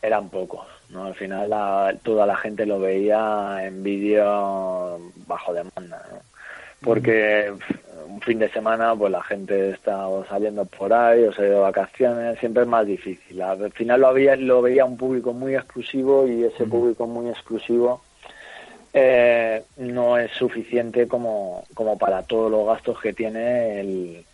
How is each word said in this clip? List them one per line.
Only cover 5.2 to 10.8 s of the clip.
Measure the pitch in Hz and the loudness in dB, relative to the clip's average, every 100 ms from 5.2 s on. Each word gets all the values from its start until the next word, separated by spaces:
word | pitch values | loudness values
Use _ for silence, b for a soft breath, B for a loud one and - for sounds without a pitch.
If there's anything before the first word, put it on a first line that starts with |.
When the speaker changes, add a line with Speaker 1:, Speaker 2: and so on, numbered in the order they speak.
| 90 | -10
Speaker 1:
bajo | 87 - | -8 -6
demanda, | 87 87 - 90 85 - | -6 -8 -14 -16 -18 -18
¿no? | 50 _ B B B B B | -20 _ B B B B B
Porque, | - 110 120 110 107 104 104 98 | 0 2 4 2 4 2 0 -6
pf, | - - - 82 78 | -8 -8 -10 -20 -16
un | 101 | -10
fin | 113 113 | -4 0
de | 107 | 0
semana, | 113 110 113 117 | 0 -2 0 0
pues | 113 101 | 2 0
la | 90 | -2
gente | - 101 95 98 98 | -4 -8 -4 -2 -2
está | 95 - 98 95 | -2 -6 -4 -4
o | 95 92 | -6 -6
saliendo | 101 107 104 95 | -4 -4 -4 -8
por | - | -6